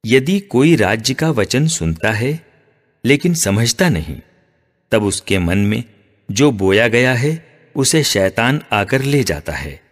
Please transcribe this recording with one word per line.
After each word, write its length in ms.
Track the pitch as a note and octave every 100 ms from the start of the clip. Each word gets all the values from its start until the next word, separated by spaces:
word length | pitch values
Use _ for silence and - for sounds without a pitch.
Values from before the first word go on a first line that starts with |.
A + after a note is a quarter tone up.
| A2
यदि 340 | C3 C3+ G3
कोई 360 | G3 A#2+ D3+ D#3+
राज्य 380 | F#2+ A2 A2
का 180 | C3 D#3+
वचन 360 | B2 G2 B2+ D#3
सुनता 440 | - E2 D#2+ G#2+
है, 340 | G#2+ B2 D#3+ _ _ _ _ _ _ A#2
लेकिन 280 | C#3+ F3
समझता 560 | E3 G2+ G2+ A#2 - F#3
नहीं, 320 | F#2 - C2 _ _ _ _ _ _ _
तब 120 | A2
उसके 360 | G#2 F#2+ - G2
मन 180 | E2+ F#2+
में 260 | G2+ A2 A#2+ _ _ _ -
जो 200 | G2+ D3
बोया 360 | A2+ F#2+ G2+ A#2
गया 260 | A2+ B2+
है, 320 | B2 C#3 D#3+ - _ _ D3
उसे 280 | C3 D#3+
शैतान 580 | C#3 G2+ F#2+ F#2+ A#2+ D3 -
आकर 300 | G#2+ G2+ C3
ले 220 | C3+ C#3+
जाता 300 | G#2+ D2 D#2+
है। 280 | D2 C#2+ C#2 _